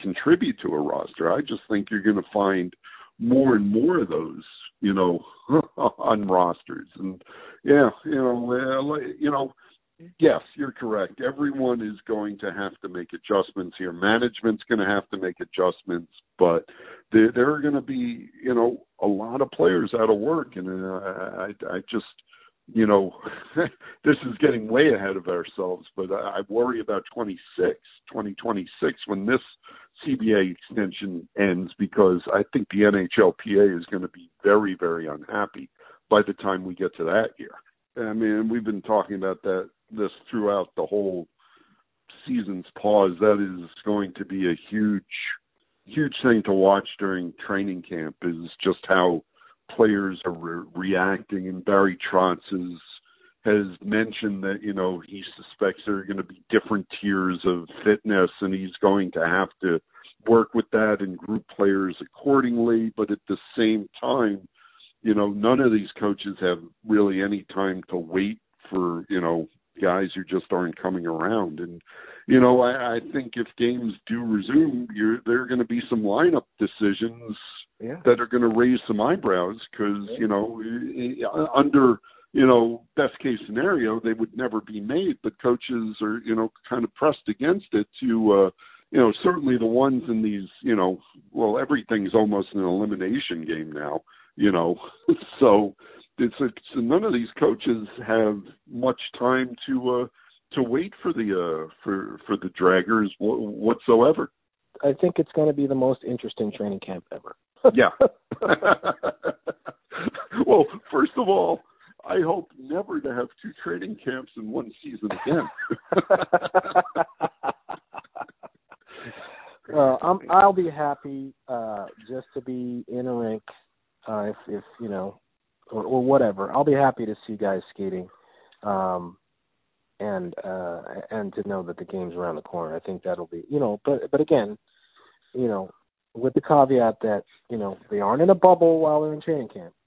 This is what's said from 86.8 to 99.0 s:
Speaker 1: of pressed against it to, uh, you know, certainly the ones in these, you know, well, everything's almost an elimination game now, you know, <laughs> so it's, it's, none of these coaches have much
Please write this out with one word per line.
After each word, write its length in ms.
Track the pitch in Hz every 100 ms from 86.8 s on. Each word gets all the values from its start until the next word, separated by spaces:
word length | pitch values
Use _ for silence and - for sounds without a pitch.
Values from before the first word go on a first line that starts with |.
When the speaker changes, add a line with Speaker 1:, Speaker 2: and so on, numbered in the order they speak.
| 117
Speaker 1:
of 80 | -
pressed 320 | 151 - -
against 460 | 107 143 196 -
it 140 | 107 104 -
to, 320 | 127 113 107
uh, 180 | 98 98 - - - -
you 80 | -
know, 120 | 120 104
certainly 340 | 180 180 139 123
the 80 | 113
ones 380 | 120 135 127 113
in 140 | 113
these, 260 | 110 101 92 _
you 140 | 127 107
know, 240 | 92 92 _ _ _
well, 260 | - 110 117
everything's 560 | 135 143 - 107 98
almost 400 | 113 107 101 95
an 100 | 104
elimination 800 | 92 92 107 95 92 131 - 85
game 280 | 78 80 78
now, 320 | 73 73 78 - _ _ -
you 160 | 101
know, 280 | 90 85 87 - - -
<laughs> 320 | - - -
so 360 | 127 104 101 - - - _ -
it's, 160 | 120 -
it's, 220 | 131 - - 135
none 280 | 120 165
of 80 | 220
these 180 | 127 113 -
coaches 480 | 147 113 - 113 104 - 110
have 340 | 113 107 104 98 - -
much 320 | 120 127 123